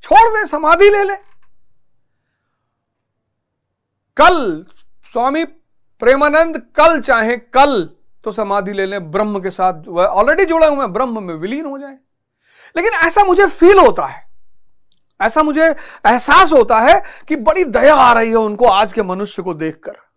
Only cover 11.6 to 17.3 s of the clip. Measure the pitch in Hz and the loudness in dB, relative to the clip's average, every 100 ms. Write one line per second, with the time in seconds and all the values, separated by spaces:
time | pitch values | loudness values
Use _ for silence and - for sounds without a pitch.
11.6 | 320 277 277 269 _ _ _ _ _ _ | -12 -14 -18 -20 _ _ _ _ _ _
12.6 | _ 320 381 403 330 359 403 359 403 - | _ -4 -4 -2 -2 0 0 2 0 4
13.6 | 339 392 285 - 139 135 - - - - | 4 6 4 2 -8 -12 -20 -20 -20 -20
14.6 | - - _ _ _ _ 202 262 302 294 | -20 -20 _ _ _ _ -4 0 -2 0
15.6 | 320 294 - - - 240 - 311 370 302 | 0 -2 -10 -4 0 0 2 4 4 4
16.6 | 269 226 240 381 - - - | 4 2 4 2 0 -18 -8